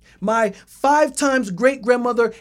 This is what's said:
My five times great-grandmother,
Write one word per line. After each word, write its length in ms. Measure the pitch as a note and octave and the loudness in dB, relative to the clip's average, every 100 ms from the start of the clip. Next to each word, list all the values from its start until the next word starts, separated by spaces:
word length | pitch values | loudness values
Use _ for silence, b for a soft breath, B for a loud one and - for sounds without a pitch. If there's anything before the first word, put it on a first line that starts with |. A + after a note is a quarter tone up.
| b b | b b
My 280 | G3 A3+ G#3+ F#3+ B | -4 0 -2 -4 B
five 480 | - C4+ D4 D4+ | -4 0 2 0
times 360 | C4+ C#4+ C4 G3+ | 0 -2 0 -2
great-grandmother, 800 | F3 B3 C#4 G#3 B3 A#3+ A#3+ A3+ - | 0 0 0 0 0 0 0 -2 -4